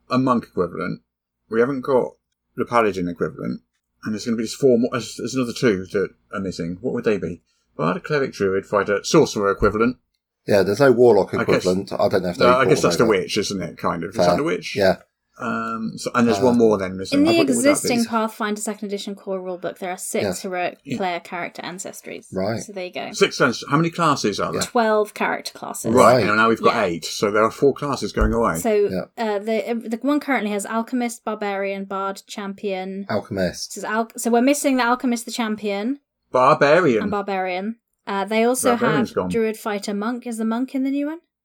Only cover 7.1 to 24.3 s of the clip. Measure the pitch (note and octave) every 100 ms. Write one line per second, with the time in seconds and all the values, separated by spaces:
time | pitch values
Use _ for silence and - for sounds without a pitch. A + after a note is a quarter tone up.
7.1 | G2+ E2 E2+ _ _ _ - D#3 F#3 -
8.1 | D3 C3+ - G2 F#2+ - G#2 G2 G2+ -
9.1 | E3+ B2 A2+ G2 F#2+ G#2+ G#2+ A#2 B2+ _
10.1 | _ _ _ - G2+ F#2+ G#2+ C#3 A#2 B2
11.1 | G2+ F2+ A2+ A2 B2+ F2+ F#2 G2 - G2+
12.1 | G2 F2+ F2 B2 B2+ B2 - C3+ F2 A2+
13.1 | F#2+ - G#2+ F#2 G2 E2+ - F#2+ E2+ F2
14.1 | - F2 F2 D3 F2 - - F#2+ F2 _
15.1 | _ _ - A#2+ A2+ A2+ A2+ A2+ - -
16.1 | A#2+ A#2 G2+ B2+ A#2+ A2+ G2+ F#2 F#2+ F#2+
17.1 | C#4+ D#4 E4+ C4+ A#3+ C4+ D4 - A#3+ A3+
18.1 | A3+ A3 - G#3 G#3 A3 G3+ G#3 G3+ G3+
19.1 | G3 - F#3+ F#3 F3+ F3 - F#3 F#3 -
20.1 | A3 G3 F3+ G3 F3+ F3 - - - F#3
21.1 | E3+ - F3+ - - C#3+ F3+ - - -
22.1 | E2+ - F#2 F#2+ B2 - F#3 F3+ - -
23.1 | G#2+ F#3 - C#3+ A2 - C#3+ E3+ E3 D#3+
24.1 | C3+ G#2+